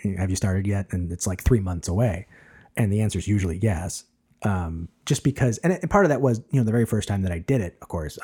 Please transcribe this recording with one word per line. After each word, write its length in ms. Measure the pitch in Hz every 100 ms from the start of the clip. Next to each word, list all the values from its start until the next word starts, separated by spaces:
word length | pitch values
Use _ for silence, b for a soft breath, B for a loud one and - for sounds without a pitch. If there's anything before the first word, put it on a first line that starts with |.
| 104 92
"Have 120 | 95
you 80 | 92
started 280 | 101 95 98
yet?" 280 | 98 98
And 180 | 92 87
it's 160 | 85 -
like 140 | 92
three 160 | - 120
months 300 | 95 87 -
away. 360 | 87 120 85 - B B B B -
And 120 | 107
the 80 | 101
answer 180 | 107 95
is 80 | 92
usually 300 | 104 92 82
yes. 440 | 107 85 87 - - _ _ -
Um, 440 | 107 95 82 82 85 _ -
just 200 | 147 143
because, 320 | - 127 107
and, 160 | 165
and 160 | 185 -
part 160 | 202 185
of 40 |
that 120 | 135
was, 200 | 135 113 -
you 80 | 135
know, 40 |
the 80 | 110
very 140 | 117 113
first 240 | 110 -
time 120 | 101
that 80 | 95
I 60 | 85
did 200 | 90 135
it, 180 | 87 -
of 80 | -
course, 280 | 87 78 -